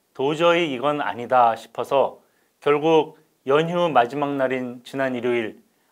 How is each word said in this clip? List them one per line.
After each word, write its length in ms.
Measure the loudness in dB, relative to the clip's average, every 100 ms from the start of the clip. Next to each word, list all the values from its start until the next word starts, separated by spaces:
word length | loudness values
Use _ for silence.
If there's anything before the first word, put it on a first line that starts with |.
| _
도저히 580 | -4 -2 2 2 2 0
이건 300 | -2 -2 -2
아니다 560 | -4 -6 0 4 4 2
싶어서 640 | -6 -8 -2 0 0 -4 _ _ _ _
결국 580 | 0 2 4 2 2 -6 _ _ 0
연휴 420 | 0 0 0 0
마지막 400 | 2 0 -2 -4 -2
날인 460 | -2 -4 -8 -12
지난 320 | -10 -6 -4 -4
일요일 480 | -2 -2 -4 -10 _ _ _